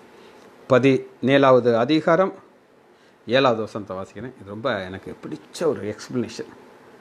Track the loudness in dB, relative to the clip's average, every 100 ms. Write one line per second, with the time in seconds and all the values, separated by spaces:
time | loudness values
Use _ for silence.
0 | -20 -20 -20 -20 -20 -20 2 4 4 2
1 | -2 -4 2 4 6 6 4 2 2 0
2 | 2 2 0 -4 -20 _ _ _ _ _
3 | _ _ -2 2 2 0 -4 -10 -10 -10
4 | -12 -14 -16 -16 -16 -8 -6 -4 -6 -12
5 | -14 -16 -14 -16 -16 -6 -4 -4 -8 -10
6 | -8 -6 -6 -8 -16 -18 -20 -20 -20 -20